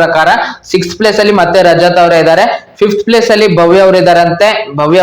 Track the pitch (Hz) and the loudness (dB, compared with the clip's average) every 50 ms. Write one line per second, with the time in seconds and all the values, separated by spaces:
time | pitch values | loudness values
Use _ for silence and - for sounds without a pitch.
0 | 165 160 165 160 160 170 214 240 - - - - - - - 190 170 - - - | -2 -2 0 0 0 0 0 -2 -4 -8 -12 -16 -10 -6 -6 -4 -4 -6 -6 -2
1 | 220 214 202 214 208 208 208 190 170 170 196 190 180 175 165 165 175 175 175 180 | -2 -2 0 0 0 0 0 0 0 0 2 2 2 2 2 2 0 0 2 2
2 | 175 170 170 165 156 160 165 175 220 240 - - - - - - 208 208 202 208 | 2 2 2 2 2 2 0 0 0 -2 -4 -8 -12 -12 -6 -4 -2 -2 -2 -2
3 | - 226 233 226 226 233 220 208 214 208 170 170 170 170 175 190 196 190 185 185 | -2 -2 0 0 0 0 0 0 0 0 0 0 2 2 2 2 2 2 2 2
4 | 180 180 175 170 175 170 170 170 202 214 214 214 220 - 143 143 147 151 170 185 | 2 2 2 2 0 0 -2 -2 -2 -2 -2 -4 -8 -8 -6 -4 -2 0 2 2